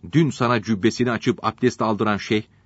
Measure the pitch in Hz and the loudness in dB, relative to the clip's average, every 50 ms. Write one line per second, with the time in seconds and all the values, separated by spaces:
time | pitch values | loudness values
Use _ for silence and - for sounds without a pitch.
0 | - 87 87 147 165 147 117 - 127 117 120 117 92 107 113 98 90 113 107 - | -16 0 2 2 2 2 0 -2 0 0 0 0 0 0 -2 2 2 0 2 2
1 | 123 123 117 107 - 131 113 - - 110 107 - - 123 117 - 117 113 110 98 | -2 0 0 -2 0 -2 -2 0 -2 -4 -2 2 0 0 0 0 -2 -2 0 0
2 | 113 107 104 98 - - 117 107 107 _ _ _ _ | 0 0 0 -2 -2 -2 -2 -2 -2 _ _ _ _